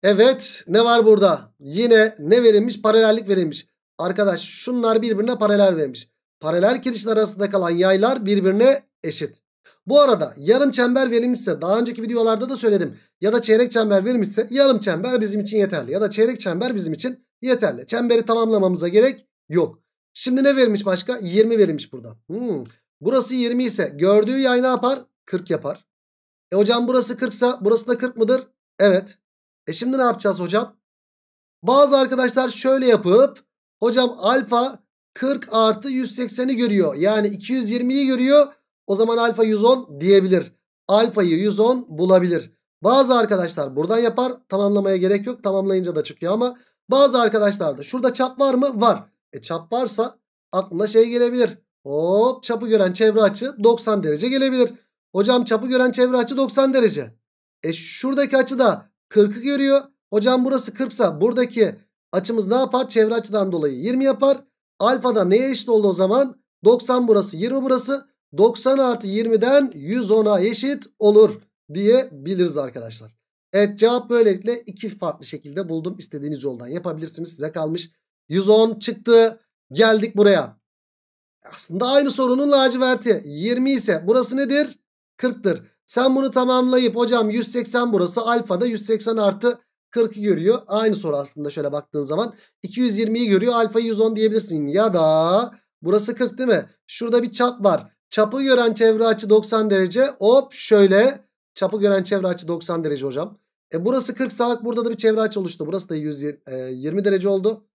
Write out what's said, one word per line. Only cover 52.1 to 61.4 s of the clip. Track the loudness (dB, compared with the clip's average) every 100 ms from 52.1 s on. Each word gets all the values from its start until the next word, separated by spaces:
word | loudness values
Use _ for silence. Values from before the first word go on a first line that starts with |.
| 2 2 0
çapı | -6 -6 0
gören | 2 2
çevre | 2 2 4
açı | 2 0 -10 0
doksan | 2 2 0 -2
derece | -2 -2 -2
gelebilir. | 0 0 0 0 -2 _ _ _ -2
Hocam, | 2 2 2
çapı | -2 0
gören | 0 0
çevre | 2 2 2
açı | -2 -2
doksan | -2 0 2
derece. | 2 2 0 -12 _ _ _ _ _
E | -8
şuradaki | -8 -10 -8 -4 -2 0 0
açı | 0 2
da | 0 0 -8 _ _
kırkı | 2 2 0
görüyor. | -4 -2 2 0 0 _ _
Hocam, | 0 2 2 0
burası | -2 -4
kırksa | -6 -8 0 -2 2
buradaki | 0 0